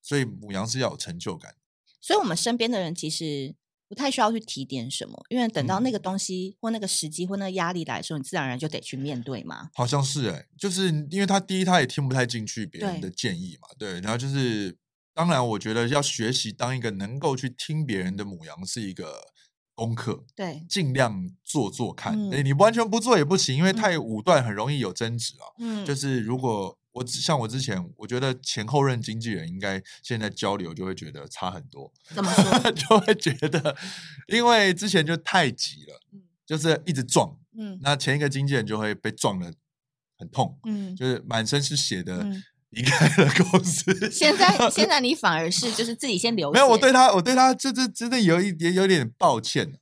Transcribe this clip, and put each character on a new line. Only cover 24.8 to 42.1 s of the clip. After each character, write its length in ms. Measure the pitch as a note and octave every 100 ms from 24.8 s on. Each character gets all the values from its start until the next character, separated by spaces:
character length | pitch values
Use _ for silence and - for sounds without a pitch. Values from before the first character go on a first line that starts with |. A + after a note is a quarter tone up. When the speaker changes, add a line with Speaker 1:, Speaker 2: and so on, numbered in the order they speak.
| G#2
Speaker 1:
争 240 | - A2+ A#2
执 160 | - -
啊。 180 | - -
Speaker 2:
嗯。 240 | A#3 G#3+
嗯。 20 | F#3
Speaker 1:
就 100 | C#3
是 240 | C#3 C3
如 180 | A2 B2+
果 400 | B2+ G#2+ F#2+ - _
我， 160 | B2 B2
像 320 | - - D3
我 80 | A2
之 120 | C3
前， 300 | B2 F#2 F2 -
我 100 | G#2
觉 140 | B2
得 180 | C3+ B2+
前 260 | - - G#2+
后 160 | D3
任 180 | C#3 B2
经 180 | A2+ A2+
纪 120 | A#2
人 160 | F#2+ D#2+
应 100 | F#2
该 240 | G2+ F#2+ - -
现 160 | - A#2
在 100 | G#2+
交 260 | - G#2 G2+
流 180 | F2
就 120 | E2 F#2
会 80 |
觉 160 | F2+ D#2
得 160 | C#2+ C#2+
差 220 | - F#2
很 140 | F2
多。 280 | - C#2 - _ _
Speaker 2:
怎 100 | D#3+
么 80 | F#3+
说？ 380 | F#3 - A#3+ A#3+
Speaker 1:
<laughs> 0 |
就 260 | A3+ - A3
会 160 | G#3 G#3+
觉 160 | D#3+ C3 D3
得， 280 | D#3+ D3 C#3 F#3+ - - - -
因 180 | A3+ A#3+
为 260 | A3+ G3
之 140 | F3+ G3+
前 140 | E3+
就 120 | D3+ E3+
太 320 | - F#3 C#3+
急 360 | - - - -
了， 120 | - _
Speaker 2:
嗯。 80 | G3+ _ _ _
Speaker 1:
就 120 | D#3
是 220 | D#3+ D3+ D3+
一 60 |
直 80 | C3+
撞， 360 | B2+ - G2 - _ A3
Speaker 2:
嗯。 220 | G#3+ F#3
Speaker 1:
那 140 | C#3 C#3
前 220 | C#3+ C#3+
一 20 |
个 100 | C#3+
经 160 | C#3 C#3
纪 80 |
人 140 | C3+ G#2
就 100 | G#2+
会 160 | G#2+
被 160 | G2+ G#2+
撞 300 | - A#2+ F#2+
得 140 | F2 D#2+ _ _ _ _ _ _
很 120 | -
痛， 300 | - D#3 - A3
Speaker 2:
嗯。 280 | G#3 F#3+ F#3
Speaker 1:
就 100 | B2+
是 180 | A#2+ -
满 220 | A2+ A2
身 160 | C#3+
是 120 | C#3 C#3+
血 280 | - F#2
的 140 | F2